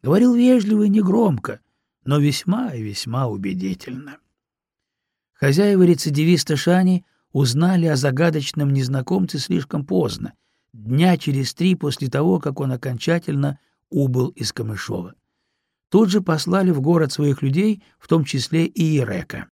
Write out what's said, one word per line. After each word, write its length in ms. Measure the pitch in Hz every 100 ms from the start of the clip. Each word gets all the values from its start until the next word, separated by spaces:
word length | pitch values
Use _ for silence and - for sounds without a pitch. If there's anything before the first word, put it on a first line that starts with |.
Говорил 320 | 127 180 247
вежливо 480 | 240 247 254 202 214
и 80 | 208
негромко, 680 | 208 185 208 220 127 - 101 _ _ _ _
но 140 | - 147
весьма 560 | 147 143 - 208 254
и 80 | 127
весьма 440 | 110 101 - 123 127
убедительно. 920 | 104 98 92 95 92 - 127 - - _ _ _ _ _ _ _ _ _ _ _
Хозяева 500 | _ 139 143 202 196
рецидивиста 720 | 175 170 156 143 160 175 - 151
Шани 500 | - 180 185 180 - _ _
узнали 540 | - 135 127 175 185 165
о 100 | 143
загадочном 760 | 143 131 170 156 139 - 143
незнакомце 680 | 139 127 135 127 190 185 147
слишком 480 | - 175 139 151 139
поздно, 480 | 185 151 - - _ _ _ _
дня 420 | 117 107 131 180 175
через 380 | - 139 131
три 220 | - 180 180
после 320 | 147 131 135
того, 320 | 139 160 185
как 200 | 151 139
он 120 | 139
окончательно 840 | 123 135 123 - 170 170 143 139 139 _ _ _
убыл 380 | - 135 127 123
из 220 | - -
Камышова. 640 | - 110 104 - 117 90 - _ _ _ _ _ _ _
Тут 220 | 190 220
же 100 | 202
послали 500 | 190 160 170 185 185
в 100 | 151
город 320 | 139 170 151
своих 300 | - 147 139
людей, 400 | 139 143 208 202 _ _
в 100 | -
том 160 | 165
числе 420 | 143 135 - 160 165
и 320 | - 160 151
Ирека. 500 | 117 95 82 - -